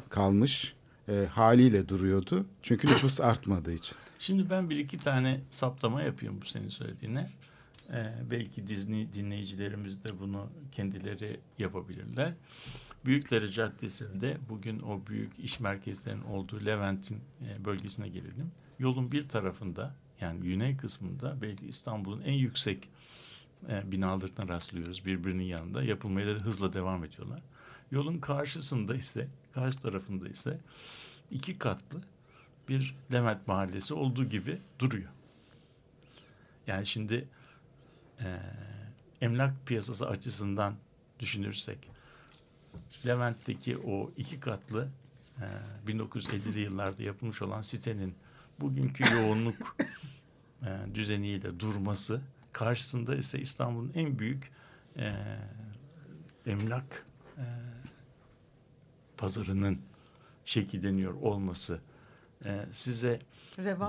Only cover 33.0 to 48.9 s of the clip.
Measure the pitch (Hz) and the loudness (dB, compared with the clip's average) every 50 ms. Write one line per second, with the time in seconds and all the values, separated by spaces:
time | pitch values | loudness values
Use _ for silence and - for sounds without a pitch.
33 | - - 123 123 120 113 107 98 - 107 95 95 98 92 92 98 - - 151 156 | -4 2 2 4 4 4 2 2 2 2 2 2 2 0 -2 -4 -4 -4 -2 0
34 | 139 131 117 127 131 131 107 101 87 - 82 - - - - - 123 127 113 101 | 2 2 2 2 0 0 0 -2 -2 -2 -4 -6 -8 -14 0 2 2 2 2 0
35 | 92 - - - - - - - - - - - - - _ - - - - - | -4 -8 -14 -20 -20 -20 -20 -20 -20 -20 -20 -20 -20 -20 _ -20 -20 -20 -20 -20
36 | - - - - - - - - - - - - - - 98 95 101 - - 110 | -20 -20 -20 -20 -20 -20 -20 -20 -20 -20 -20 -10 -6 -4 -4 -2 -2 -2 -2 -2
37 | 107 104 113 120 - - - - - - - - - - - - - - - - | 0 0 0 0 -2 -6 -14 -20 -20 -20 -20 -20 -20 -20 -20 -20 -20 -20 -20 -20
38 | - - - - - 92 90 92 95 92 - 101 101 101 104 101 - - - - | -20 -20 -10 -8 -6 -6 -6 -6 -8 -10 -12 -12 -12 -12 -12 -14 -14 -14 -16 -18
39 | - - - - 120 117 117 127 135 135 135 135 - - 120 110 101 - - - | -20 -20 -2 0 2 2 4 4 4 2 2 -2 -2 0 0 0 0 -2 -2 -2
40 | - - 101 98 - 123 - 98 104 98 98 104 104 101 104 - - - - - | 0 0 -2 -2 -4 -6 -4 -2 -2 0 2 2 2 2 0 -4 -10 -18 -20 -20
41 | _ - _ - 117 - - 101 101 101 104 - - 107 98 - - - - - | _ -20 _ -8 -6 -4 -2 -2 -2 -4 -4 -4 -6 -8 -8 -10 -14 -18 -20 -20
42 | - - - - - - - - - - - - - - - - - - - - | -20 -20 -20 -20 -20 -20 -20 -20 -20 -20 -20 -20 -20 -18 -18 -16 -16 -16 -14 -4
43 | - 123 123 123 120 120 113 - - 123 110 - - 127 117 - - - 98 98 | 0 2 2 4 2 2 0 -2 -4 -4 -4 -2 -2 -4 -4 -2 -2 -2 -2 -2
44 | - - - - 131 - 160 131 - 123 104 98 - - 107 110 131 135 135 - | -2 -4 -6 -8 -8 -8 -8 -6 -4 -4 -4 -4 -6 -4 -2 -2 -2 -2 -6 -12
45 | - - - - - - - 127 101 101 98 104 104 104 101 104 101 110 107 110 | -18 -20 -20 -20 -20 -16 -12 -10 -10 -8 -8 -10 -10 -12 -12 -8 -4 -2 -2 -2
46 | 113 110 - 120 - - 107 101 101 113 104 107 104 101 95 95 101 98 95 107 | -2 -4 -4 -6 -4 -2 -4 -2 -2 -2 -2 0 -2 -2 -2 -2 -2 -2 -2 -4
47 | 110 104 98 - 120 113 107 - 104 98 101 110 107 - - 135 - 120 107 101 | -6 -6 -4 -4 -6 -6 -4 -4 -4 -4 -4 -2 -2 -4 -4 -2 -4 -4 -4 -2
48 | 98 92 90 - - - - - - - - - 143 139 131 135 131 131 | -4 -6 -6 -10 -16 -20 -20 -20 -20 -20 -8 -4 -4 -2 2 2 2 0